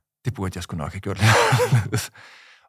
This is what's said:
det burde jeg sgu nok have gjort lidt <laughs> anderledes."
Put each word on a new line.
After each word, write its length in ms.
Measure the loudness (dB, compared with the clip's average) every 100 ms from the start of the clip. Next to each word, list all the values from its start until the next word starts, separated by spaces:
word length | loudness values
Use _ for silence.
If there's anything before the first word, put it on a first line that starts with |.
| _ _ -8
det 80 |
burde 180 | -4 -6 -6
jeg 80 |
sgu 140 | -8 -8
nok 140 | -8
have 80 | -8
gjort 160 | -8 2
lidt 120 | 4
<laughs> 420 | 4 4 2 4
anderledes." 400 | 2 0 -4 -6 -14 -20 -20 -20 -20